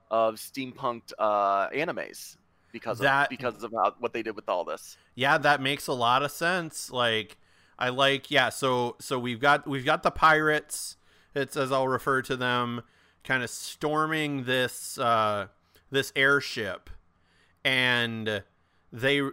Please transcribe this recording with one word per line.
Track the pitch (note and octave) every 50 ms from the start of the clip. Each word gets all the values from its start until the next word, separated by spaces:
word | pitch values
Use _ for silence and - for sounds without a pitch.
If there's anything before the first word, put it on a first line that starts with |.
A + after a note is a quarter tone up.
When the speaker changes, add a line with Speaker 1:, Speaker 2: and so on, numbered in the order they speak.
| _ -
Speaker 1:
of | A2 A2+ A2+ A2+ A2
steampunked, | G#2+ - - - C3+ C3 B2+ A#2 - C3+ B2 A#2 A2+ - - - -
uh, | G#2+ G#2+ G#2 G2+ G2+ G2 G2 G2 F#2+ -
animes | - C#3 D#3+ F3 B2+ F#2 C#2 G1+ - - - - - _ _ _ _ _ _ _
because | - A2+ - A#2 G2+ A2+
of, | C3+
Speaker 2:
That | C#3 C#3 C#3 C#3+ C#3
Speaker 1:
because | C3 - B2+ B2 G#2+ G#2
of | A2+ G#2+
how, | A2 A2 F#2+ G#2 - -
what | A#2+ A2+
they | - A#2 G#2+
did | A2+ G2+
with | G#2 - -
all | F#2+ F2+ D#2+
this. | D#2 E2 - - - - _ _ _ -
Speaker 2:
Yeah, | A#2+ B2+ C#3+ D#3 D#3
that | C#3+ D3 D3 C3+
makes | C3+ C3+ C#3+ C#3 -
a | -
lot | C#3 B2 A#2 A#2 B2 C3+ C#3+
of | C#3+
sense. | - - E3 E3+ F#3 F3+ E3 D#3 - - - -
Like, | B2 B2 A#2+ A#2 A2+ A2 G#2 - - _ _ _ _ _ _ _ _ -
I | B2+ B2+
like, | B2 C3 C#3 C#3 C#3 C3+ - -
yeah, | D3 C3+ B2+ A2+
so, | - - C#3 C3 B2+ B2 A#2+ A#2+ - -
so | - - C3+ B2+
we've | A#2+ B2 A#2+ A2
got, | C3+ C#3+ D3 C#3+ -
we've | D3+ C#3 C3+ B2
got | D3 D#3 E3+ -
the | E3+
pirates, | - - D#3+ D#3+ D#3 D#3 D#3 D3+ D3+ D3 - - - - - - - _ _ _ _ _ _ _ -
it's, | C#3+ C3+ - -
as | D3 C3+ C3
I'll | C#3 C3+ C3 C3
refer | C3 B2+ - C#3+ C3+ C3
to | B2+ - C3+
them, | B2 B2+ B2 B2 B2 A#2+ A#2+ A#2+ A#2+ - _ _ _ _ _ _ _ -
kinda | - C3 B2+ A#2+ A2
storming | - - - - - - D#3 D3+ D3+ D3+ D#3 D#3 D#3+ D#3 D3+ D3 C#3+ C3+ B2
this, | B2 C3 B2+ B2+ A#2 - - - - - -
uh, | C3 A#2 A#2 A2 G#2+ G#2+ G#2 G2+ F#2+ F#2+ _ _ _ _ _ _ _ -
this | C3+ C#3 C3+ - -
airship. | C#3+ C3+ C#3 C#3+ C#3 - - - B2 G#2 F#2+ F2 - - - - - _ _ _ _ _ _ _ _ _ _ _ _ -
And | C3+ C3 B2+ B2+ B2 B2 A#2+ A#2+ A#2 A2+ A2 A2 A2 G#2+ G2 - _ _ _ _ _ _ _ _ _
they, | - A#2 B2 C3+ C#3+ C#3+ C#3 C#3